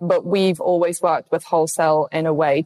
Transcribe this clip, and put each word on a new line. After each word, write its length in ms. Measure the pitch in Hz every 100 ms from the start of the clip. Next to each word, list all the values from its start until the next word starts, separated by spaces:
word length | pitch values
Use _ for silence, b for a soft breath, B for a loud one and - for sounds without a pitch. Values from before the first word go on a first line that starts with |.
But 240 | 175 175 175
we've 340 | 196 190 170
always 420 | - 175 175 175
worked 300 | 175 143 -
with 140 | 160 -
wholesale 640 | 170 160 - 160 156 143
in 140 | 160 160
a 80 |
way 320 | 151 151 143